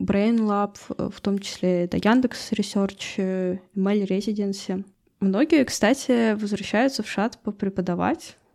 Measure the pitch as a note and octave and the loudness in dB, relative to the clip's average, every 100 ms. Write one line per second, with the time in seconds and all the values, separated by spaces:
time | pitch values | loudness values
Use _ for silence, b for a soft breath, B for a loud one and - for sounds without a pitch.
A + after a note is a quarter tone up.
0 | F#3 G3+ G#3+ A#3 G#3+ G3+ G#3 - - - | 0 2 4 4 2 0 -2 -6 -12 -6
1 | - - G3+ G3 G3 - F#3 F3+ F3 - | -6 -4 -2 -2 -4 -2 0 2 0 0
2 | G3+ B3 B3 - - G#3 G3+ G3+ G3 - | 2 2 2 -4 -6 -4 -2 0 -2 -4
3 | - - F#3+ F#3 F3+ F#3+ - G3 G3 G#3 | -10 -4 -2 0 -2 -4 -6 -2 0 2
4 | F#3+ F#3+ G#3+ G#3 G3+ G3 - F#3+ G3 _ | 0 -2 -2 -2 -2 -4 -4 -6 -6 _
5 | _ - G3 G3 D#4 D#4 B3 - G#3+ C4+ | _ -2 0 2 4 4 2 2 2 2
6 | - A#3+ A3+ G#3+ G#3 G3+ G3+ G#3 C4+ C4+ | 2 2 4 0 -2 -4 -2 2 2 0
7 | - - A3+ - G#3+ - G3 F#3+ F3+ F3 | -6 -2 -2 -4 -8 -4 -4 -2 -2 0
8 | F#3 E4 - - _ | 0 -2 -8 -20 _